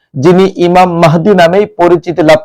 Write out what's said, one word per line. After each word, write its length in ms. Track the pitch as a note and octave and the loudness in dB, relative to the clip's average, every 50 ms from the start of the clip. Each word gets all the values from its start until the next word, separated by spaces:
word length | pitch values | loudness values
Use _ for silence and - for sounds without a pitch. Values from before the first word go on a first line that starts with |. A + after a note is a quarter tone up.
| _ _ - C3+ | _ _ -8 -4
যিনি 340 | B2 F3 F3 F#3 F#3+ F#3+ - | 0 0 2 2 0 -2 -2
ইমাম 440 | - F3 F3 F3+ F3+ F#3 F#3 E3+ E3+ | -2 -2 0 0 2 0 0 0 0
মাহদি 340 | E3+ D#3 D#3 F3+ E3 G#3+ G3+ | 0 0 0 0 0 0 0
নামেই 320 | F3+ E3+ E3 F3 G3+ G#3+ | 2 2 0 0 -2 -2
পরিচিতি 560 | G#3 - - E3+ F3 F3 E3+ - F3 D#3+ D#3+ D#3+ | -4 -2 -2 0 0 0 0 -2 -4 -4 -2 0
লাভ 180 | D#3 D#3 D#3 - | 0 0 0 0